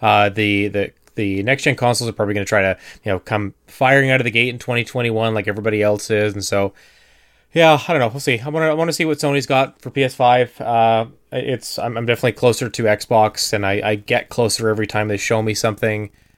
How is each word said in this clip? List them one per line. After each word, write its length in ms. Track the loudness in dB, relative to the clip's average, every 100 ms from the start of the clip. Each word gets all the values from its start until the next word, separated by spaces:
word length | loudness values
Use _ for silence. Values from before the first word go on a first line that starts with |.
Uh, 260 | 2 4 4
the, 380 | 2 2 2 0
the, 260 | -2 -4 -6 _ -6
the 260 | -2 -2
next 220 | -2 0
gen 120 | 0 0
consoles 320 | 0 0 -2
are 60 |
probably 220 | -2 -2 -2
gonna 100 | 0
try 160 | 0
to, 160 | 2 -2 -8 -12
you 80 | -6
know, 60 | -4
come 380 | -2 -4 -4 -10 _
firing 460 | -2 2 4 4
out 80 | 2
of 40 | 0
the 60 |
gate 180 | 0 0
in 100 | -2
twenty 240 | -4 -4
twenty-one 500 | -2 -2 -2 0 0
like 140 | -2 -4
everybody 340 | -4 -2 0
else 300 | 2 0 0
is, 220 | 0 0
and 120 | -4 -4
so, 280 | -2 -2 -4 _ _ _ _ _ _ _
yeah, 260 | 4 6 6 2
I 40 |
don't 80 | 0
know. 80 | 0
We'll 100 | -2
see. 200 | -2 -2
I 100 | -2
wanna, 200 | -2 0
I 40 |
wanna 200 | 0 0
see 120 | 0 -2
what 140 | 0
Sony's 260 | 0 0 0
got 340 | 0 0 -4
for 80 | -8
P 140 | -2
S 100 | -2
five. 460 | 2 4 4 2 -4
Uh, 440 | -2 2 4 4 0 -8 _
it's, 480 | -8 -4 -6 -6 -8
I'm, 180 | -6 -4
I'm 80 | -2
definitely 280 | 0 0
closer 360 | 0 0 0 -4
to 140 | -2
Xbox, 680 | 0 0 2 2 2 0 -4
and 120 | -2 -2
I, 160 | -2
I 120 | -2 -4
get 340 | -2 -2 -2
closer 400 | -2 -2 0 0
every 160 | 0 -2
time 220 | -2 -2
they 100 | -2
show 240 | -2 0
me 120 | 0 -2
something. 560 | -4 -2 -2 -4 -8 _ _